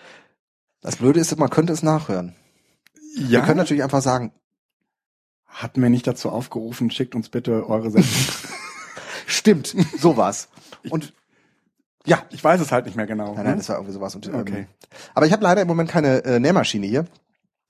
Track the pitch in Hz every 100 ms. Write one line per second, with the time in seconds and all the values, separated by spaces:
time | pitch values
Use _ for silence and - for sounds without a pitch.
0 | - - _ _ _ _ _ _ - -
1 | 123 165 160 156 135 - 170 156 156 156
2 | 151 92 87 - _ _ _ _ _ _
3 | 302 294 127 233 170 160 170 147 135 139
4 | 131 127 117 - _ _ _ _ _ _
5 | _ _ _ _ _ - 117 127 123 120
6 | 127 123 - 113 123 117 113 120 117 -
7 | 123 120 - 123 120 110 110 110 113 107
8 | 127 117 135 - - - - - - -
9 | - - - - 220 165 - 190 165 -
10 | 165 117 98 101 - _ - - 123 156
11 | 147 _ _ _ _ _ _ _ _ _
12 | 160 165 - - - 180 143 127 120 110
13 | 107 107 104 104 107 208 - 104 98 98
14 | 95 - - 123 101 101 95 _ _ -
15 | - - 156 214 190 196 175 165 160 170
16 | 147 131 131 120 143 185 113 107 98 131
17 | 170 _ _ _ _ _